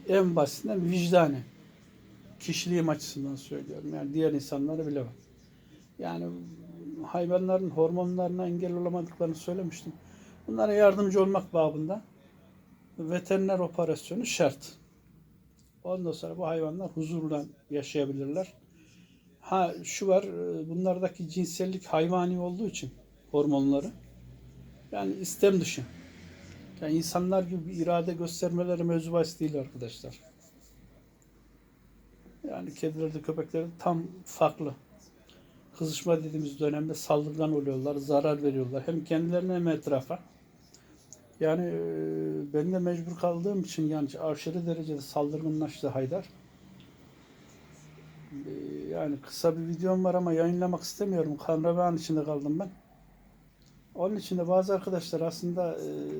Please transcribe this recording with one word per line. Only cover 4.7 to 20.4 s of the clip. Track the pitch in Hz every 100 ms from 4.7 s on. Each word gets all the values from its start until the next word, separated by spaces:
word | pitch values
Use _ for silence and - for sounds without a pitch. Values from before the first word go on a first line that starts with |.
| 156 156
bilemem. | 143 120 - - - - - - - - -
Yani | 90 170 175 175 170 - - - - - -
hayvanların | 180 175 180 185 185 185
hormonlarına | 143 165 175 180 180 180 180 180
engel | 175 175
olamadıklarını | 175 175 175 170 - 170
söylemiştim. | 160 - 180 180 - - - - - - - -
Bunlara | 220 214
yardımcı | 208 208 196 202 190
olmak | 190 196 -
babında | 165 156 156 156 208 - - - - - - - - - -
veteriner | 160 175 180 196 190 190
operasyonu | 170 - 165 151 - 180 233
şart. | - 151 - - - - _ - - - - - _ _ _
Ondan | 175 185 175
sonra | - 165 165
bu | 170
hayvanlar | 165 156 170 190
huzurla | 175 156 170 160 147 147 - _
yaşayabilirler. | 143 131 151 139 135 139 156 185 - - - - - - - - -
Ha, | - 190 175 -
şu | - - 196
var, | 185
e, | 196 175